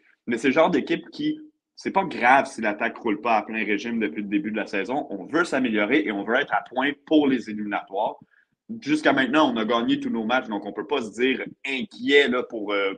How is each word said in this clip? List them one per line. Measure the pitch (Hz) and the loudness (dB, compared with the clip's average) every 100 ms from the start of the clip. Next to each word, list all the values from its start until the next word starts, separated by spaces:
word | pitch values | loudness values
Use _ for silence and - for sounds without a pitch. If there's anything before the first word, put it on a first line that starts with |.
| _ _ - | _ _ -6
Mais | 113 | 0
c'est | 139 | 2
le | |
genre | 147 180 | 4 4
d'équipe | 143 113 165 - | 2 0 -4 -6
qui, | - 151 151 - _ _ | -6 -4 -4 -10 _ _
c'est | - 117 | -10 -2
pas | - | -2
grave | - 110 120 135 - | -2 2 6 6 4
si | - | -2
l'attaque | 110 104 117 - | -4 -2 -4 -2
roule | 117 101 | -2 -2
pas | 120 110 | 2 0
à | |
plein | 104 110 | 0 -4
régime | 101 101 117 113 | -2 -2 -2 -2
depuis | 104 110 | -2 -4
le | 101 | -2
début | 101 104 | -2 -2
de | 107 | -4
la | 98 | -4
saison. | 101 95 139 - | -4 -4 -4 -6
On | 98 | -10
veut | 92 156 | -2 -2
s'améliorer | 175 139 123 107 104 151 | 0 0 0 0 2 2
et | 110 | 2
on | 101 | -4
veut | 101 127 | 0 0
être | 139 | 0
à | 104 - | -2 -2
point | 123 139 143 - | -2 -2 -2 2
pour | 156 139 | 4 4
les | 123 110 | 2 -2
éliminatoires. | 104 104 95 - 98 123 147 - _ _ _ - 113 | -8 -4 -6 -4 -4 -4 -4 -16 _ _ _ -16 -10
Jusqu'à | 131 151 156 | -2 2 2
maintenant, | 135 123 151 147 | 2 2 4 2
on | 117 | 2
a | |
gagné | 110 117 123 143 | 0 0 2 0
tous | 135 | -2
nos | 113 | -4
matchs, | 110 127 113 | 0 0 0
donc | 101 | -6
on | 101 | -6
peut | 101 - | -8 -4
pas | 143 | -4
se | 110 | -4
dire | 107 131 110 82 - 135 | 0 0 0 -4 -10 -8
inquiet, | 135 107 - 127 143 135 | -6 -6 -6 4 6 6
là, | 123 | 2
pour, | - 113 101 | -2 -6 -2
euh, | 101 98 | 0 0